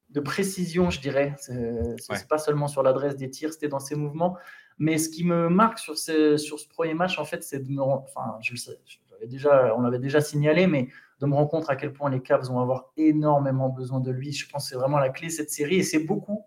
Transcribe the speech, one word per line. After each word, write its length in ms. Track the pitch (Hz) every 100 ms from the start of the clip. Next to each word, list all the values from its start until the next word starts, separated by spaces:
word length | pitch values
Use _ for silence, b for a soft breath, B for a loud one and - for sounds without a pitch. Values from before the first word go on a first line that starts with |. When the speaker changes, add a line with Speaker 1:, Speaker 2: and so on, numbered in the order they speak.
| _
Speaker 1:
de 100 | 147
précision, 720 | 139 - 190 185 165 175 175
je 100 | -
dirais. 340 | 135 135 143 147
C'est, 140 | - 123 117 117 117 113
c'est, 140 | -
Speaker 2:
Ouais. 60 | 101
Speaker 1:
c'est 100 | -
pas 100 | 151
seulement 280 | 151 147 143
sur 160 | 139
l'adresse 340 | 131 135 143 135
des 140 | 131
tirs, 220 | - 156
c'était 160 | - 147
dans 100 | 139
ses 160 | 139
mouvements. 420 | 151 147 156 180 180 B B B -
Mais 220 | 156 160
ce 100 | 160
qui 160 | 165
me 240 | 175 170 170
marque 300 | 180 170 -
sur 180 | - 151
ce, 400 | - 156 151 147
sur 220 | 151 151
ce 100 | -
premier 260 | - 165
match, 240 | 160 185 156
en 60 |
fait, 180 | 147 170
c'est 160 | - 135
de 100 | 131
me 100 | 139
rend-, 240 | 135 135 -
enfin, 280 | 135 123 110
je 100 | -
le 60 | 120
sais, 200 | - - -
je 100 | - _
l'avais 160 | - 120
déjà, 460 | 131 147 135 123 117
on 60 |
l'avait 180 | 123 123
déjà 200 | 139 147
signalé, 460 | 151 147 151 165 185
mais 220 | 143 123 B B _
de 60 | 139
me 80 |
rendre 140 | 143 147
compte 220 | 160 151
à 60 | 131
quel 160 | 127
point 180 | - 143
les 100 | 131
Cavs 260 | - 139 127
vont 120 | 123
avoir 320 | 123 - - -
énormément 720 | 156 151 151 143 135 131 131
besoin 320 | 127 127 131
de 100 | 127
lui. 220 | 127 143
Je 160 | - -
pense 160 | 143
que 60 | -
c'est 60 | 127
vraiment 220 | 135 147
la 120 | 135
clé 180 | - 165
de 40 |
cette 180 | 151 151
série 260 | - 147 185
et 60 |
c'est 180 | - 156
beaucoup 460 | 151 202 - 208